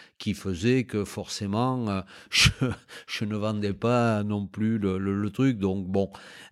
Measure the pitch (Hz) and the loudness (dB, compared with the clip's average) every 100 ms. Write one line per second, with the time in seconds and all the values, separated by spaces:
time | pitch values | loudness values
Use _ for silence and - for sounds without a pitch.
0 | - - - 95 98 90 110 131 113 107 | -20 -8 -4 -4 -4 0 2 2 2 -4
1 | 98 - 90 - 101 107 127 127 113 98 | -4 -8 -10 -6 -2 0 0 0 -2 -2
2 | 92 - - - - - 131 101 - - | -4 -14 -4 2 4 4 -2 -4 -12 -20
3 | - - 107 107 104 107 101 98 117 120 | -12 -6 -4 -2 -2 0 -2 0 2 4
4 | 117 107 104 104 98 - 107 113 101 95 | 4 2 0 -2 -4 0 0 2 2 0
5 | 98 98 104 101 135 113 95 95 92 98 | 0 0 -2 2 2 2 0 0 0 0
6 | 98 - - - - | 0 -4 -20 -20 -20